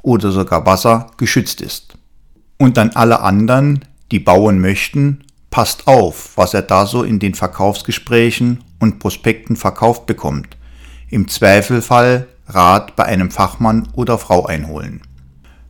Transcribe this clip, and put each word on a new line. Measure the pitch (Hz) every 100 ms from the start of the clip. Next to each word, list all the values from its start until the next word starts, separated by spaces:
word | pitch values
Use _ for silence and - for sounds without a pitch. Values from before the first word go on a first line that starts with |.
oder | 139 113 101
sogar | 95 90 82
Wasser | 85 95 117 113 117 -
geschützt | 113 127 - -
ist. | - - - - _ _ _ _ _ -
Und | 127 120
an | 110
alle | 123 117 -
anderen, | 95 101 110 131 143 143 - _ -
die | 101
bauen | - 92 107 95
möchten, | 92 98 - 143 143 139 _ _ _
passt | - 107 - -
auf, | 127 90 - - -
was | 92
er | 101
da | - 95 101
so | 120
in | 120 104
den | 98
Verkaufsgesprächen | - 92 - 98 - - - - 120 117 - 123 123 - -
und | 110 -
Prospekten | 101 - - 110 - 110
verkauft | 98 - 113 117 -
bekommt. | 113 - 71 - - - - - - -
Im | 104 90
Zweifelfall | - 101 101 - 123 - 123 123 127 127 _ -
Rat | 95 87 101 -
bei | -
einem | - 95 92
Fachmann | - 95 - 110 110 -
oder | 127 120 113
Frau | - 90
einholen. | - 78 76 78 69 - - - - - - -